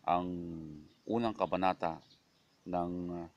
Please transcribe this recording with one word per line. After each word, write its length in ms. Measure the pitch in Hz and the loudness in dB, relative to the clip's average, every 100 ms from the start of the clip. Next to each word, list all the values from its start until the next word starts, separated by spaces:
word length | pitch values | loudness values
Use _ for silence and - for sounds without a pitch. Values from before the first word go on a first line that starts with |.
ang 240 | - 87 90 87 85 82 80 76 73 - - | 4 2 2 -4 -6 -8 -10 -14 -18 -16 -2
unang 240 | 113 117 | 0 0
kabanata 640 | 104 90 92 92 90 87 80 - - _ _ _ _ - | 2 2 4 4 4 -2 -2 -12 -20 _ _ _ _ -4
ng 480 | 90 87 90 87 87 85 | 0 0 -2 -4 -6 -10